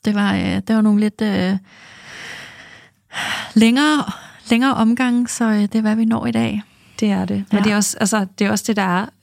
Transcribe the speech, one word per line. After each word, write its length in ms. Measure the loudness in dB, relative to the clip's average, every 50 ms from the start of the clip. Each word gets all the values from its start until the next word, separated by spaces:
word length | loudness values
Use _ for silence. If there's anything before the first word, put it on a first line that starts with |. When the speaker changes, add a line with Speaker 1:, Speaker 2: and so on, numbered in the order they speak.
| _
Speaker 1:
Det 100 | -2 0
var, 200 | 0 0 0 0
øh, 60 | 0 -2 -2 -2 -4 -2 0
det 80 | 0
var 40 | 2
nogle 200 | 4 4 4 2
lidt, 200 | 2 0 -2 -2 -4
øh, 340 | -2 0 0 0 0 -2 -4 -4 -10 -20 -20 -20 -20 -20 -20 -20 -20 -18 -18 -16 -16 -16 -16 -18 -20 -20 -20 -20 -20 -20 -20 -20 -20 _ _ _ _ -12 -10 -8 -8 -8 -8 -10 0 2
længere, 500 | 4 4 4 4 4 2 2 2 0 0 -4 -8 -12 -14 -20 -20 -20 -4 0
længere 240 | 0 2 4 2 2
omgange, 540 | 4 2 2 2 2 0 0 2 0 0 -2
så, 160 | -2 -2 0
øh, 160 | 2 2 2 0
det 120 | 0 0
er, 60 | 0
hvad 160 | 0 0 0
vi 80 | 2 2
når 220 | 2 0 0 -2
i 60 | -2 0
dag. 300 | 0 0 0 -2 -4 -8 _ _ _ _ -20 -6 -2
Speaker 2:
Det 100 | 0 0
er 140 | 0 0 -2
det. 200 | -2 -4 -4 -2 0 0
Men 60 | 2
Speaker 1:
Ja. 60 | 2
Speaker 2:
det 80 | 2 2
er 40 |
også, 200 | 0 0 -2 -2 -2
altså, 260 | -2 0 0 0 -2 -4 _ -2
det 80 | -2
er 40 | 0
også 140 | 0 -2 -2 -2
det, 80 | -2
der 60 | 0 0
er 240 | 0 0 -2 -2 -4 _ _